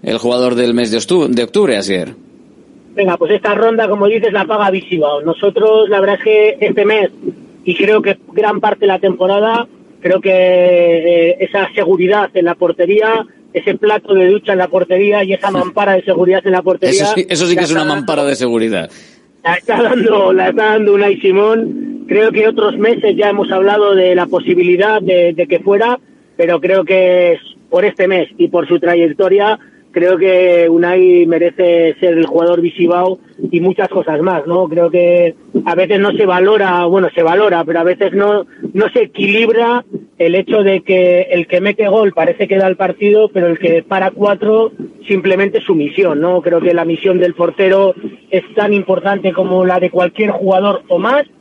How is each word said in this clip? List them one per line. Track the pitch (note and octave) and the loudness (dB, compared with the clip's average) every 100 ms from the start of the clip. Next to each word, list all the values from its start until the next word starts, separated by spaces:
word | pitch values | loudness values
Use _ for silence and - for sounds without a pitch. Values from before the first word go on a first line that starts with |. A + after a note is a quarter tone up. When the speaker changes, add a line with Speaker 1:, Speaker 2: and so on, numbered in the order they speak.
Speaker 1:
el | - A2+ | -6 -4
jugador | A#2 B2 B2+ | -2 0 0
del | A#2+ A#2+ | 0 0
mes | A#2+ A#2+ | 0 -2
de | A2+ | -4
ostu-, | - F3+ C#3+ | -2 -2 0
de | A#2+ | -2
octubre, | A#2 G#3 G3 G#2+ | -2 0 0 -2
Asier? | F#2+ F#2 E2 - - - - - - - - | -2 -4 -6 -12 -20 -20 -20 -20 -20 -20 -14
Speaker 2:
Venga, | - F#3+ E3+ | -4 -2 0
pues | D#3+ | -2
esta | G3+ G#3+ | -2 -2
ronda, | G3+ A3+ A3+ A3 | 0 0 0 -2
como | G#3 G3+ | 0 0
dices, | A3 A3 | 0 -2
la | G3 | -2
paga | F#3+ G#3+ G3+ | -4 -2 -2
Visibao. | F#3+ - F3+ D3 D3 | -4 -4 -4 -2 -2
Nosotros, | D3+ D#3+ G3+ G3 G#3+ A3 G#3 | -4 -2 -2 0 2 2 2
la | G3+ | 2
verdad | G3 G3 | 0 0
es | |
que | G#3+ G#3+ G#3+ - | 0 2 2 0
este | G#3 G3 | -4 0
mes, | G#3 G#3+ F#3+ - - - - - | 0 0 -2 -4 -12 -12 -20 -10
y | - | -6
creo | E3+ G3 G#3+ | -2 0 2
que | G3 F#3+ - | 0 -4 -6
gran | E3+ G#3+ G3+ | -2 -2 -2
parte | G#3+ G3+ | -2 0
de | G3+ | -2
la | F#3 | 0
temporada, | G3 F#3 F#3 G3+ G#3+ A3+ A#3+ - - _ | -2 0 0 0 0 -2 -6 -14 -20 _
creo | F3 F#3 | -2 -2
que, | G3 | 2
eh, | F#3 F#3 F3+ F3+ F3 F3 E3+ E3 E3+ E3 F3+ | 2 4 4 4 4 4 2 2 2 2 0
esa | F#3+ G3+ F#3+ | -2 -4 -4
seguridad | - F3 F#3 F3+ G#3 A3 | -4 0 0 2 0 0
en | F#3 | -2
la | E3+ | -2
portería, | E3+ F3 E3+ F3 G#3 G#3+ A3+ G#3+ _ - | -2 -4 -2 0 0 0 -2 -6 _ -10
ese | - - F#3+ | -6 -4 -2
plato | G#3 G#3+ - | -2 -2 0
de | G3 F#3 | 2 4
ducha | G3+ G#3 | 2 0
en | F#3+ | -2
la | F3+ | 0
portería | F3+ F3 F#3 G3+ G#3 | -2 0 0 2 0
y | F#3+ | 0
esa | F#3+ G3+ | -2 -2
mampara | F#3+ F3+ G#3 G3+ | -2 -4 -2 0
de | F#3 | 0
seguridad | F#3+ E3+ F3+ F#3+ | 0 0 2 2
en | G3 | 0
la | F#3 | -2
portería | F3+ F3+ F3 F#3+ | 0 0 0 0
Speaker 1:
Eso | G3+ | 0
sí, | G#3+ - | -2 -4
eso | E3+ F3 | -2 0
sí | F3 | 0
que | |
es | E3+ | 0
una | D#3+ | -2
Speaker 2:
la | D#3 | -2
está | D3 | -4
Speaker 1:
mampara | C3+ D3 | -4 -2
de | C#3+ | -2
seguridad. | C3 B2 A#2 A2 G2 D#2+ - - _ _ _ | -2 -2 -2 -2 -4 -6 -16 -20 _ _ _
Speaker 2:
La | E3 | -4
está | F3 - A3 | -4 -2 0
dando, | A3+ B3 A3+ G#3 F#3+ | 0 2 2 2 2
la | F#3 F#3 | 2 0
está | F#3 G#3+ | 0 0
dando | G#3+ G#3 | 2 2
Unai | G3+ G3+ G3 | 2 2 0
Simón. | G3 F#3+ G#3+ A3+ A3+ - - - - | 0 2 2 0 -2 -6 -10 -12 -2
Creo | G3 A3 | 0 2
que | G#3 A3 | 2 0
otros | A3+ G#3 - | 2 -2 0
meses | G#3+ A#3 G#3+ F#3+ | 0 0 0 0
ya | G#3 | 0
hemos | G3+ G3 | 0 -2
hablado | F#3+ G3 G#3 G3+ | 0 0 2 2
de | G3 F3+ F3+ | 2 2 2
la | F3 | 0
posibilidad | F3+ - F3 F3 F3+ G#3 G#3+ | -2 0 0 2 2 2 0
de, | F#3 F3+ F3 | 0 2 2
de | E3 E3 | 0 -2
que | E3+ | -2
fuera, | G3 G3+ A#3 B3 _ _ _ - | 0 0 0 -2 _ _ _ -4
pero | E3+ E3+ | -2 0
creo | F3 F#3+ | 0 0
que | F3+ F#3+ F#3 F3+ F3 | 2 2 2 2 2
es | E3 - - _ | 0 -4 -20 _
por | F3+ | 0
este | G3+ - F#3 | 0 0 -2
mes | F#3 - - | 0 -4 -2
y | F3 | 0
por | F3 D3 | 0 0
su | E3+ | 0
trayectoria, | E3+ F3 E3+ C#3+ F#3+ G3 G3+ G#3+ - _ _ | 2 2 0 0 0 2 2 -2 -8 _ _
creo | - F3 F#3 | -2 0 2
que | F#3+ F3+ F3+ F3 E3+ | 2 2 4 4 4
Unai | E3 F3 F#3 F#3 F3 E3+ | 2 2 2 4 4 4
merece | E3 E3+ - F3 E3+ E3 D3 | 2 0 0 0 2 0 0
ser | F3+ E3 | 0 0
el | D#3+ | 0
jugador | E3 E3+ F3 | 0 0 0
Visibao | E3+ F#3+ E3+ F3 F#3 F#3 - - - | -2 0 0 0 -2 -4 -12 -12 -4
y | F3 | -2
muchas | F3+ F#3 F#3+ | -2 -2 -4
cosas | F#3+ D#3+ D3+ | -4 -4 -2
más, | F3+ F3 D3 | -2 -2 -2
¿no? | F3 F3 | -2 -2
Creo | D#3+ E3+ | 0 0
que | F3 F3 F3 F3 - - - | 2 2 2 0 -2 -6 -6
a | - E3+ | -2 -2
veces | F#3 G3+ | 0 0
no | G3+ | 0
se | G3+ G3+ | 0 0
valora, | F3+ F#3 G#3+ G3 F3+ F3 | 2 2 2 0 0 0
bueno, | F#3+ F3+ | 0 0
se | - | 0
valora, | E3 F3+ G#3+ E3+ | 0 2 0 0
pero | D#3+ E3+ | -2 -2
a | |
veces | F3 F3+ G3 | -2 0 -2
no, | G3 G3+ G#3 F#3 - - | 0 0 -2 -4 -12 -8
no | F#3 A#4 | -2 0
se | B4+ | 0
equilibra | G#4+ - - G#3 A3+ A3+ A#3 A#3+ A#3+ - - _ | -2 -4 -2 0 0 0 0 -2 -6 -16 -16 _
el | E3 F#3 | 0 0
hecho | F#3 G#3+ | 0 0
de | G3 F#3+ | 0 0
que | - F#3 F3+ F3 F#3 | 0 2 2 2 0
el | F3+ E3 | -2 -2
que | F3+ | -2
mete | G3 G#3 G#3 | -2 -2 0
gol | G#3 G#3 | 2 0
parece | F3 F3 E3 G3+ | 0 -2 -2 -2
que | F#3+ | 0
da | F#3+ | 0
el | F#3 | 0
partido, | F#3 F3+ G#3 G#3 G#3+ | -4 -2 2 2 2
pero | G3+ F3 | 0 -2
el | E3 | 0
que | E3+ E3 | 0 0
para | D#3+ F#3+ F#3+ | -2 -4 -4
cuatro | - G#3 G3 G#3 A3 A3 - - - - | -2 -2 0 0 0 0 -4 -16 -16 -4
simplemente | G3 F3+ F#3 G3 G#3+ | -2 0 0 0 -2
su | - | -2
misión, | E3+ D3 E3 F#3 D3 | -2 -2 0 0 0
¿no? | E3+ F3+ | 0 0
Creo | D#3 E3 | 0 0
que | F3 | 0
la | E3+ | 0
misión | E3 E3 G3 F3+ | -2 -2 0 0
del | F3+ | 0
portero | E3+ E3+ - F#3+ F#3+ G3 F#3 G#3+ - _ | 0 -4 0 0 2 0 -2 -8 -16 _
es | F#3+ - | -4 -4
tan | - G#3 | -4 0
importante | G3+ F#3 F#3 G3 G3 F#3+ | -2 0 -2 -2 -2 -2
como | E3 F#3 F3+ | -2 -2 0
la | F#3 F3+ | 0 0
de | F3+ | 0
cualquier | F3 F3+ - G#3 | 0 -2 -2 -4
jugador | G3+ F#3+ F#3 G3+ F#3+ - | -2 0 0 0 -4 -2
o | F3 | -2
más | G#3 C#4 C#4+ _ | 0 -2 -2 _